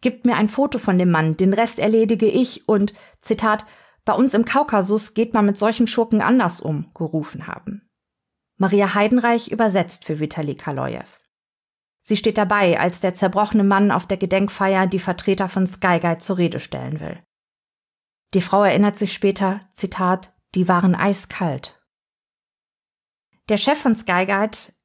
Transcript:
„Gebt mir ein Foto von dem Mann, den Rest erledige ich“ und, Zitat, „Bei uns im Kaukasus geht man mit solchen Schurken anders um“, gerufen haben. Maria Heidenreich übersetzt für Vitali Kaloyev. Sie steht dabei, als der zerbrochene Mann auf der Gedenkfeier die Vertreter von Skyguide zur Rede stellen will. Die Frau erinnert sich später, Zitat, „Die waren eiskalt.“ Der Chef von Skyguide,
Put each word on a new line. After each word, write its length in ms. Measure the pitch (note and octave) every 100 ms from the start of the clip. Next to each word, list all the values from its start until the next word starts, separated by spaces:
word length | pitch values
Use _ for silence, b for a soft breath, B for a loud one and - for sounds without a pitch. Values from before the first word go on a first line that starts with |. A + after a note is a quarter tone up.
„Gebt 240 | B3+ B3
mir 120 | B3 -
ein 120 | G#3+
Foto 300 | A#3+ C#4+ A#3+
von 200 | - F3+
dem 120 | F3+
Mann, 260 | E3 D#3+ D#3
den 160 | F#3
Rest 260 | G#3 A#3 -
erledige 480 | G#3+ A3 A3 A3 A3
ich“ 420 | - B3+ - -
und, 260 | G#3+ G#3 B B B
Zitat, 460 | - A3 A3 G#3+ - b b b
„Bei 100 | -
uns 200 | - C4
im 100 | G#3+
Kaukasus 720 | A#3 C4+ D4 G#3 F#3+ G#3+ -
geht 200 | - A3+
man 100 | A3+
mit 140 | G3+ G3+
solchen 280 | G#3+ A3+ A3+
Schurken 360 | - A3+ G#3+
anders 380 | - B3+ F3+ E3+
um“, 300 | D3+ D3+ D#3+
gerufen 520 | - E3 D#3+ D3 - D#3
haben. 420 | - - G3+ _ _ _ _ _ _ _ -
Maria 380 | F#3+ G3+ G3
Heidenreich 580 | G3 G#3+ B3 A#3+ A#3 A#3
übersetzt 520 | G#3+ A3 F#3+ F3 -
für 140 | - D3+
Vitali 380 | D3+ D#3+ D3 C3
Kaloyev. 640 | - C3+ C3 A#2 - _ _ _ _ _ _ _ _ _
Sie 140 | - G#3
steht 220 | A3+ G#3+
dabei, 420 | G3 G#3 F#3 E3+
als 200 | F3 F3
der 140 | F#3
zerbrochene 500 | F#3 F#3 F#3+ G#3+ G#3+
Mann 260 | G3 G3 G3+
auf 140 | D#3+ -
der 100 | F#3+
Gedenkfeier 720 | F#3 F#3+ G3+ - F#3+ F#3+ F#3+
die 120 | F#3
Vertreter 500 | F#3 F3 - F#3+ F#3
von 180 | G3 F#3
Skyguide 520 | - F#3 E3+ E3+ E3
zur 200 | - F3+
Rede 200 | E3+ -
stellen 420 | - C3 B2+ D3+
will. 200 | - - _ _ _ _ _ _ _ _ _ _ _
Die 60 | F#3+
Frau 240 | - G3
erinnert 320 | G3+ D3 G#3 G3+
sich 160 | G3+
später, 480 | - G3 G3 F#3+ G3 -
Zitat, 580 | - F#3 - F3+ F#3 - _ _ F#3
„Die 100 | F3+
waren 300 | F3 F#3 F3+
eiskalt.“ 840 | G3 G3 - - F3 B2+ - _ _ _ _ _ _ _ _ _ _ _ _ _ _ _ _ _ -
Der 100 | G#3
Chef 200 | - D4+
von 160 | C4
Skyguide, 640 | A3 - F3+ F#3+ G3 G#3+ - - _